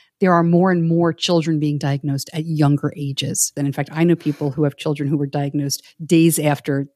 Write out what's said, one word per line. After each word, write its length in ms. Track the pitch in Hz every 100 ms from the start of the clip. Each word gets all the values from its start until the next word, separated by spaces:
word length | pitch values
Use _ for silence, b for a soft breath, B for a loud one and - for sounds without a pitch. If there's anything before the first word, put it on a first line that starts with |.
| b -
there 120 | 185
are 100 | 170
more 280 | 170 175 185
and 160 | 175 165
more 240 | 165 170
children 460 | 165 - 175 160 156
being 200 | 147 147
diagnosed 520 | 143 139 143 139 -
at 140 | 160 165
younger 460 | 156 143 143 147 160
ages. 560 | 143 135 156 185 - 147
And 100 | 139
in 60 |
fact, 180 | 139 135
I 120 | 156
know 120 | 170 165
people 360 | 151 143 147
who 120 | 139
have 120 | 147 -
children 320 | 156 147 143
who 80 | 147
were 80 | 139
diagnosed 560 | 147 143 143 143 - - b
days 340 | 156 165 165 160
after 480 | 147 143 - 139 139